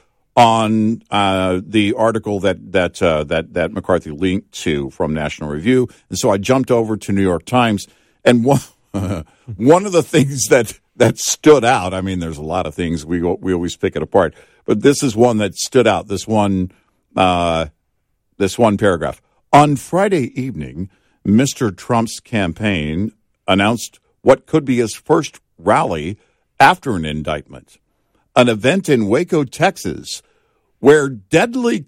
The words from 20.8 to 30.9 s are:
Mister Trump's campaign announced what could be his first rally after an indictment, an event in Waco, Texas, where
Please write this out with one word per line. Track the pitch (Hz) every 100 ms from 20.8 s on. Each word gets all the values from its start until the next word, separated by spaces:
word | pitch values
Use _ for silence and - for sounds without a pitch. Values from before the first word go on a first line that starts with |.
| 95 _ _ _ -
Mister | 107 135 - 123
Trump's | 90 - 120 113 -
campaign | - 110 92 82 110 92 76 80 104 - _ _ -
announced | 95 101 117 - _ _ _
what | 123 131 _
could | 156 139
be | 120
his | 113 -
first | - 165 143 - _ _
rally | 82 123 160 82 76 107 _ _ _ -
after | 135 180 139 98
an |
indictment, | 78 76 76 76 - 65 _ _ _ _ _ _ _ -
an | 123
event | 110 123 185 180
in | 131 104
Waco, | 123 180 165
Texas, | 135 - 180 - 98 - - - _ _ _ _ _ _
where | 127